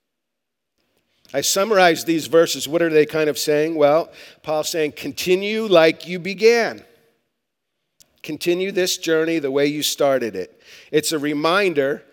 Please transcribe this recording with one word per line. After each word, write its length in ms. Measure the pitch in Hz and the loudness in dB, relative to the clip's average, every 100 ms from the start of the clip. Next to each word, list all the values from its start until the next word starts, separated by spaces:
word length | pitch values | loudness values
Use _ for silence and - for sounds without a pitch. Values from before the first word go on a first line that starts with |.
| _ _ _ _ _ _ _ _ _ _ _ _ _ | _ _ _ _ _ _ _ _ _ _ _ _ _
I 100 | 139 | -6
summarized 680 | - 196 208 196 175 160 - | -2 0 2 6 4 4 -2
these 180 | 165 117 | -4 2
verses. 400 | 160 165 139 127 | 2 2 -2 -4
What 160 | 165 | -2
are 80 | 165 | 2
they 160 | 156 151 | 2 2
kind 240 | 156 151 | 0 -2
of 80 | 143 | -2
saying? 380 | - 147 160 160 | 0 0 0 2
Well, 340 | 143 156 - - - - | 4 2 -2 -12 -20 -16
Paul's 260 | - 156 151 | -6 -6 -4
saying, 240 | 170 151 | -4 -4
"Continue 720 | - - - 175 185 202 220 | -6 -12 -6 -2 0 -2 -4
like 400 | 220 170 165 165 | 2 4 4 2
you 140 | 165 180 | -6 -8
began. 640 | 175 185 220 233 196 107 - _ _ _ _ _ _ _ _ _ _ _ _ _ | -8 0 2 2 0 -6 -18 _ _ _ _ _ _ _ _ _ _ _ _ _
Continue 480 | - 151 175 175 190 | -14 -6 -2 -2 -2
this 260 | 185 180 - | -2 -2 -2
journey 400 | 165 160 160 165 | -2 0 0 -2
the 120 | 139 | -2
way 160 | 139 143 | 0 0
you 180 | 151 | -2
started 500 | - - 143 131 117 | -4 0 0 0 -2
it." 260 | 95 87 _ - - - | -8 -10 _ -20 -20 -4
It's 220 | 151 151 | -2 -2
a 80 | 156 | -4
reminder 840 | 147 147 160 190 196 147 135 220 - | -4 -2 0 2 0 0 -2 -4 -10